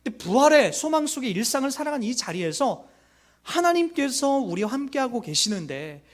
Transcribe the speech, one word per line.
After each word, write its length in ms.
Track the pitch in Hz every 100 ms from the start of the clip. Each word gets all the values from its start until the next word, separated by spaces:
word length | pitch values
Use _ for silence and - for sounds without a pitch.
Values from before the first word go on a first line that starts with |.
근데 160 | - -
부활의 540 | 175 226 294 302 196
소망 340 | - 311 311 302
속의 240 | - 254
일상을 400 | 185 233 277 269
살아가는 340 | 269 302 294 214
이 100 | 247
자리에서 720 | - 170 165 156 269 165 - _ _ _ _ _
하나님께서 960 | - 339 349 339 339 339 277 254 277 277
우리와 320 | 214 175 208
함께하고 500 | 269 277 277 262 240
계시는데, 840 | 156 151 208 202 151 139 156 147 -